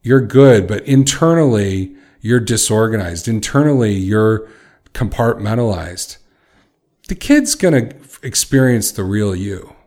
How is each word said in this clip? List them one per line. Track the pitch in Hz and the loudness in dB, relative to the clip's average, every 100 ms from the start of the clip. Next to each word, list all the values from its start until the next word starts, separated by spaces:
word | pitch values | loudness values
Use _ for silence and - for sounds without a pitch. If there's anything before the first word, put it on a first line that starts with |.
you're | 113 131 | 4 2
good, | 107 131 139 113 92 | 4 6 6 6 2
but | 101 | -6
internally | - 135 139 - 165 165 147 110 101 95 95 - _ _ | 0 2 2 0 0 2 2 0 -2 -4 -6 -12 _ _
you're | 107 123 | -2 -2
disorganized. | 107 113 - 110 110 110 87 85 117 | 0 -4 0 0 0 -2 -6 -8 -6
Internally | 113 - 139 151 139 110 | -6 0 0 2 2 0
you're | 101 95 107 110 110 - - _ _ _ | -2 0 2 2 0 -6 -20 _ _ _
compartmentalized. | - 113 - 117 - 104 117 117 90 82 92 - - _ _ _ _ _ _ _ _ - | -6 -6 -2 -2 -2 -4 -2 -2 -4 -8 -12 -14 -16 _ _ _ _ _ _ _ _ -12
The | 185 | -12
kid's | - 285 254 - | 0 2 2 -2
gonna | 185 139 113 - - - | 2 2 -2 -12 -20 -16
experience | 135 - - 135 131 120 101 | -8 -6 0 2 2 2 -2
the | - | -6
real | 95 104 104 90 | -4 -2 -2 -4
you. | 101 95 - - | -8 -10 -14 -20